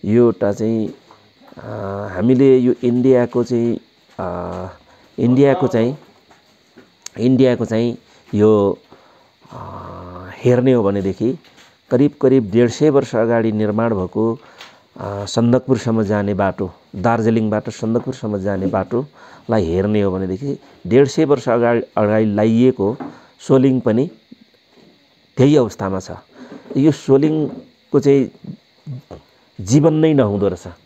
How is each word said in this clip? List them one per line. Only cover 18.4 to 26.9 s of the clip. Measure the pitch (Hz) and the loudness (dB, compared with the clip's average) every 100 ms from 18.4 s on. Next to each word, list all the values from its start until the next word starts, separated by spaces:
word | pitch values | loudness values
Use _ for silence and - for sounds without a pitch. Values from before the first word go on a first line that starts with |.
| 95 98 95 | -4 -4 -2
बाटोलाई | 95 95 117 151 - - - - 113 | -4 -4 -6 -6 -16 -20 -20 -4 -2
हेर्ने | 82 90 101 107 | 0 -2 0 0
हो | 101 | 0
भनेदेखि | 92 95 95 139 - - _ 87 | -2 -6 -6 -8 -10 -14 _ 0
डेढ | 120 139 | 2 2
सय | - | 0
वर्ष | 151 135 127 | 0 0 0
अगाडि, | 120 117 120 - - | 0 2 0 -2 -2
अगाडि | 104 110 | 0 0
लाइएको | 110 104 110 113 127 127 98 127 - - _ _ | 0 0 2 4 2 2 -4 -4 -12 -16 _ _
सोलिङ | - 131 135 131 | 0 2 4 0
पनि | 120 110 160 - _ - _ _ _ _ _ _ _ _ _ - | 0 -2 -2 -8 _ -20 _ _ _ _ _ _ _ _ _ 2
त्यही | 135 151 | 4 4
अवस्थामा | 113 - 98 95 | 2 -4 -6 -6
छ। | - 85 _ - - - - - | -10 -18 _ -20 -20 -20 -8 0
यो | 151 | 0